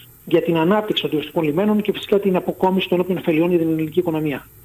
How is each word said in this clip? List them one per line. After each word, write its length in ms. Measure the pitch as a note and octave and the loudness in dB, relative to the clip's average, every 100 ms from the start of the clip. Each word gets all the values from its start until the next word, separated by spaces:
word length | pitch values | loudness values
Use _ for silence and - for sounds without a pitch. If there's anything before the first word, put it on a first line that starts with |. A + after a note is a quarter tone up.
| - - - | -20 -20 -2
για 160 | E3+ | 0
την 160 | E3 E3 | 2 2
ανάπτυξη 440 | E3 G#3+ G#3+ - | 2 2 0 -2
των 100 | D3 | -2
τουριστικών 320 | D3+ D3 F3 | -4 -4 -2
λιμένων 380 | D#3 D3+ G#3+ G#3+ | -2 0 2 2
και 100 | G3+ | 0
φυσικά 280 | F#3 - G3+ | -4 0 0
την 160 | G3 F3+ | 2 0
αποκόμιση 540 | F3+ - F#3+ F#3 - | -2 0 0 0 0
των 100 | F3+ | 0
όποιων 180 | F3+ F3 | 0 -2
ωφελιών 320 | D3+ D#3 F3 | 0 0 2
για 80 | F3 | 2
την 100 | E3 | 2
ελληνική 320 | D#3+ D#3 E3 | -2 -2 -2
οικονομία. 480 | F3 D#3 D#3 B2+ - - | -2 -2 -2 -6 -10 -20